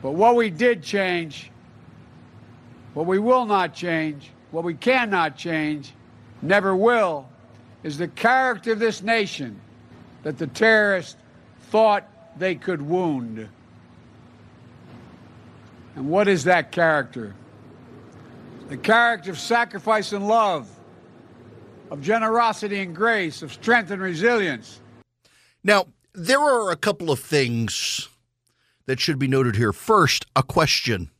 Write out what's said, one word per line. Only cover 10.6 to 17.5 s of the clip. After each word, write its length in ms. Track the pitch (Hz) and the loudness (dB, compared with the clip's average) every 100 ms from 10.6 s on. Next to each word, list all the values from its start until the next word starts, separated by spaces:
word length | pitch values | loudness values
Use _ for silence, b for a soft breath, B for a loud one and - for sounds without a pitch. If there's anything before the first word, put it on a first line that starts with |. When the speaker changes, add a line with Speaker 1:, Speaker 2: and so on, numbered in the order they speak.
| 220 220 208 190 - - _ - - - - | 4 4 4 0 -4 -18 _ -20 -20 -20 -2
Speaker 1:
thought 340 | 214 220 202 - - - 139 | 2 4 2 -2 -20 -20 -6
they 160 | 185 | -4
could 280 | 170 - 170 | -4 -4 -4
wound. 680 | 143 180 175 139 117 110 107 - - - - - - - - - - - - - - - - - - - - - - - - 151 | -2 0 0 -2 -6 -12 -14 -20 -20 -20 -20 -20 -20 -20 -20 -20 -20 -20 -20 -20 -20 -20 -20 -20 -20 -20 -20 -20 -20 -20 -20 -8
And 140 | 135 | -2
what 180 | 180 202 | 2 4
is 160 | 185 | 2
that 280 | 139 180 143 | 4 2 2
character? 640 | - 165 151 127 127 107 101 - | 0 2 2 -2 -10 -12 -14 -20